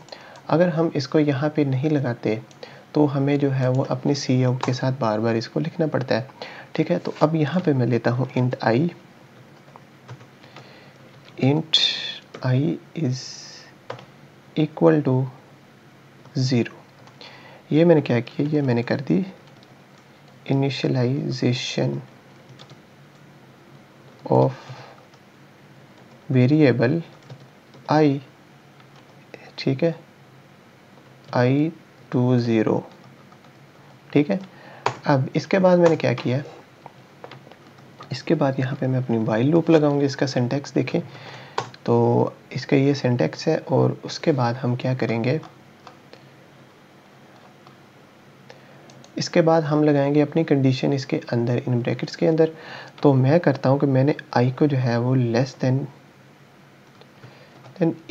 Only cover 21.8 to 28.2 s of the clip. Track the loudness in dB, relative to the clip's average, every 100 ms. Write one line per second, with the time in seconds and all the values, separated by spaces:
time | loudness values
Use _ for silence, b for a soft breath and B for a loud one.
21.8 | -4 -4 -10 -20 -20 -20 -20 -20 -20 -20
22.8 | -20 -20 -20 -20 -20 -20 -20 -20 -20 -20
23.8 | -20 -20 -20 -12 -2 2 0 -2 B B
24.8 | B B -20 -20 -20 -20 -20 -20 -20 -20
25.8 | -20 -20 -20 -16 0 2 4 6 4 4
26.8 | 0 0 -6 -16 -20 -20 -20 -20 -20 -12
27.8 | 0 2 2 0